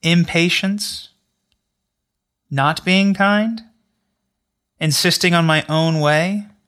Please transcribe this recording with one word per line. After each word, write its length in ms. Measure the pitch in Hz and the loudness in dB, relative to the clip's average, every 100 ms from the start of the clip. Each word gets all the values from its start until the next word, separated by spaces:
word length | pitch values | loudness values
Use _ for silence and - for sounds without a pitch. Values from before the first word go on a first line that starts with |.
Impatience, 1040 | 160 175 165 170 170 - 190 202 - - - _ _ _ _ _ _ _ _ _ _ _ _ _ _ | 2 2 2 0 0 0 -4 -6 -8 -12 -18 _ _ _ _ _ _ _ _ _ _ _ _ _ _
not 320 | 139 139 160 | -2 -2 -2
being 300 | - 185 202 | 0 2 2
kind, 480 | 190 196 208 220 226 - _ _ _ _ _ _ _ _ _ _ _ | 2 2 2 0 -4 -12 _ _ _ _ _ _ _ _ _ _ _
insisting 560 | 160 143 180 170 185 | -2 0 0 2 2
on 120 | 170 165 | 2 2
my 180 | 156 - | 0 0
own 320 | 156 165 160 | 0 0 0
way 460 | 147 151 175 208 208 _ | 2 0 0 -4 -8 _